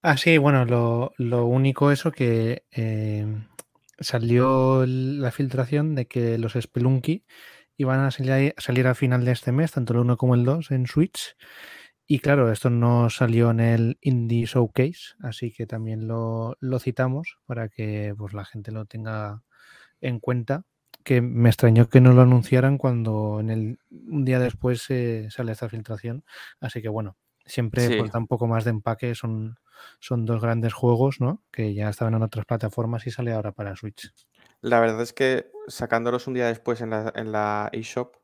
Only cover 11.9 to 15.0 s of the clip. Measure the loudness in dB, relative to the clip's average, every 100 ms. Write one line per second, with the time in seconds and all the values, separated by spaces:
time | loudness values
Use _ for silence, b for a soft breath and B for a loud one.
11.9 | B _ -2 2 2 2 2 0 2 4
12.9 | 4 2 2 0 4 2 4 2 2 0
13.9 | -2 0 0 0 -2 0 0 0 0 -2
14.9 | -4